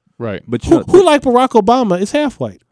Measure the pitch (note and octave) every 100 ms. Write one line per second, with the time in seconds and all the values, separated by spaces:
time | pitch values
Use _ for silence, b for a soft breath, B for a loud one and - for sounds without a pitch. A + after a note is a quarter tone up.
0 | _ - A2+ G2 - A#2+ - D#4+ - F4+
1 | F4+ C#4+ C4+ B3 B3+ B3 G3+ B3+ A#3 F3+
2 | G3+ D4 D4 - A#2 F#2 _